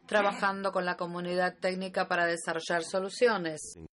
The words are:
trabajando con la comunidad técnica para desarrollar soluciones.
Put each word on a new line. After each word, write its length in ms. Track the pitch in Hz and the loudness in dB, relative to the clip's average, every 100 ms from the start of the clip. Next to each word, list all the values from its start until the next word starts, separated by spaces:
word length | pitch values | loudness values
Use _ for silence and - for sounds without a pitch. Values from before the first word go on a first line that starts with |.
| - | 0
trabajando 640 | 208 202 240 202 196 196 | 2 2 2 0 0 0
con 120 | 190 | 0
la 140 | 180 175 | 0 -2
comunidad 580 | 175 175 175 180 180 175 | -4 -4 -2 2 0 0
técnica 480 | 190 185 190 190 180 | -2 -2 -4 -2 0
para 180 | 175 170 | 2 2
desarrollar 580 | 170 175 165 165 170 | 0 -2 -4 0 -2
soluciones. 800 | 160 190 190 - 240 202 165 156 - - 80 | 0 -2 -2 2 4 4 -2 -6 -10 -14 -18